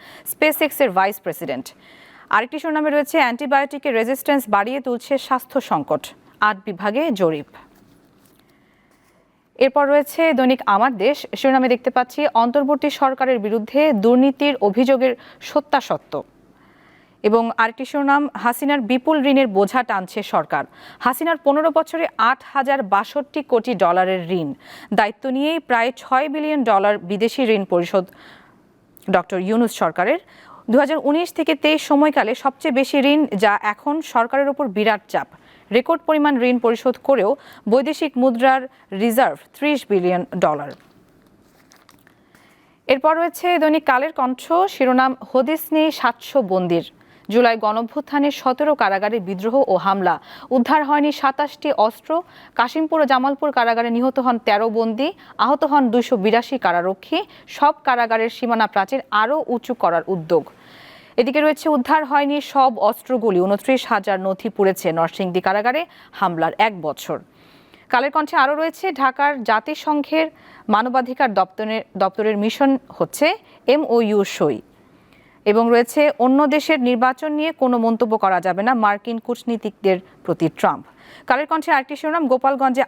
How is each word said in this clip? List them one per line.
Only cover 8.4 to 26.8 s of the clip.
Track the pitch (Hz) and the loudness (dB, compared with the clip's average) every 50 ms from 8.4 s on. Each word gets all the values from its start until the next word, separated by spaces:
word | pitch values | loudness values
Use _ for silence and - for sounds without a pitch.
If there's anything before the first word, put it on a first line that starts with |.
| _ _ _ _ _ _ _ _ _ _ _ _ _ _ _ _ _ _ _ _ _ _ _ | _ _ _ _ _ _ _ _ _ _ _ _ _ _ _ _ _ _ _ _ _ _ _
এরপর | - 254 269 - 294 285 277 | 0 0 0 2 2 2 4
রয়েছে | 285 294 285 - - - 330 320 294 | 2 2 2 0 -2 0 0 2 2
দৈনিক | 240 262 254 262 247 - | 2 2 2 0 0 0
আমার | - 202 196 233 269 247 185 | 0 2 2 2 0 0 0
দেশ, | - 247 190 - - - - - | 0 0 0 -2 -6 -10 -8 -2
শিরোনামে | - 269 262 262 254 247 | 0 2 2 4 2 2
দেখতে | 247 240 - 254 | 0 0 -2 -2
পাচ্ছি, | - 254 247 - - - 294 294 - | -2 -2 -2 -2 -4 -2 -2 0 2
অন্তর্বর্তী | 226 233 240 240 285 277 262 294 269 - 294 | 2 0 2 2 0 0 2 0 0 0 -2
সরকারের | - - 285 262 262 - 269 262 254 233 | 0 0 0 0 0 0 0 0 0 0
বিরুদ্ধে | 196 214 214 233 208 - - 277 302 311 269 | 0 -2 -2 -4 -4 -2 0 2 2 4 2
দুর্নীতির | 202 196 233 247 254 262 277 262 - 294 294 269 - | 2 4 4 4 6 4 4 2 0 0 0 0 0
অভিযোগের | 202 202 190 240 262 247 269 240 262 262 240 - - - - - | 0 0 2 2 2 2 2 2 2 0 -2 -4 -10 -20 -20 -20
সত্যাসত্য। | - - - 294 285 - - 269 - - 170 147 - _ - 143 - - _ _ _ _ _ _ _ _ _ _ _ _ _ _ _ _ _ _ - | -18 -4 -4 -4 -2 0 -2 -2 0 -2 -6 -6 -6 _ -10 -10 -10 -10 _ _ _ _ _ _ _ _ _ _ _ _ _ _ _ _ _ _ -6
এবং | 214 214 233 233 226 - - | -2 -2 0 -2 -2 -2 -2
আরেকটি | 226 226 226 - 262 | -2 -2 -2 -8 -12
শিরোনাম, | - - 285 277 277 277 285 294 277 - - | -6 -4 -2 0 2 2 0 0 -2 -6 -4
হাসিনার | 208 240 240 - 294 277 294 285 | -4 -4 -2 -2 -2 -2 0 -2
বিপুল | 226 202 254 262 - 311 320 302 262 | 0 0 -2 0 0 0 0 2 2
ঋণের | 285 269 269 269 226 | 2 4 4 2 2
বোঝা | 190 190 202 196 - 262 240 | 2 0 0 2 0 -2 -2
টানছে | - 214 190 185 180 - 214 196 | -2 -4 -6 -6 -6 -8 -10 -8
সরকার। | - - 175 156 - 156 143 - - _ - - - - - | -2 -2 -2 -2 0 -2 -4 -4 -6 _ -20 -20 -20 -18 -4
হাসিনার | - 240 254 - 320 339 330 - | -2 -2 -2 0 -2 -2 -2 0
পনেরো | - 285 277 302 311 330 | 0 0 2 2 2 2
বছরে | 294 311 320 - - 320 330 - - - | 0 0 -2 -2 -4 -4 -4 -4 -2 0
আট | 220 233 262 - - | 0 0 0 -2 -6
হাজার | - - 277 262 269 277 269 233 | -6 -4 -2 0 0 0 -2 0
বাষট্টি | 190 - 196 - - - 294 277 - - 302 285 | 0 0 0 0 -2 -4 -6 -6 -4 -8 -8 -4
কোটি | - 254 226 220 254 240 | 0 0 0 0 -2 0
ডলারের | 180 190 170 175 185 185 185 190 185 170 160 | 0 2 2 2 2 2 0 0 -2 -2 -2
ঋণ। | 190 175 160 143 135 - - - - - - - 208 | -4 -2 -2 -4 -8 -10 -16 -20 -20 -20 -10 -2 0
দায়িত্ব | 214 214 208 226 - - 269 | 0 0 0 -2 -6 -6 -4
নিয়েই | 254 269 285 302 330 330 | -2 -2 -2 -2 -2 -4
প্রায় | - - 247 233 233 254 254 | -4 -2 -2 0 0 -2 -4
ছয় | - - - 262 262 294 311 | -8 -4 -2 0 0 0 -2
বিলিয়ন | 269 269 294 302 302 285 247 | -4 -4 -4 -2 -2 0 2
ডলার | 226 208 196 | 2 2 4